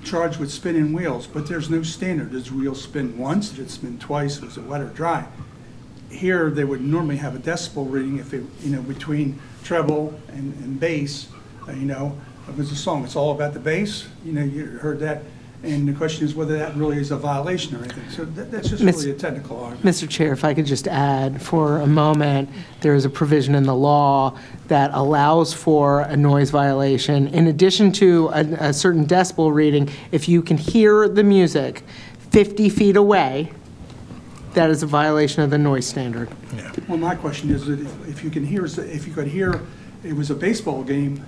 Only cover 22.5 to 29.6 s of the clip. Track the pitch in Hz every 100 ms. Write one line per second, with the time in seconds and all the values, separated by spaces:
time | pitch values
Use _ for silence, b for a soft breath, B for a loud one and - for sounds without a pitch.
22.5 | B 175 B 151 143 135 - 147 151 131
23.5 | 143 135 127 139 147 143 139 135 131 B
24.5 | B - 147 139 143 139 151 143 165 160
25.5 | - - 151 143 143 147 143 147 139 143
26.5 | 147 139 135 139 131 - 147 139 160 160
27.5 | 156 185 185 208 180 196 170 160 156 151
28.5 | 160 151 143 185 170 156 180 180 - 156
29.5 | 151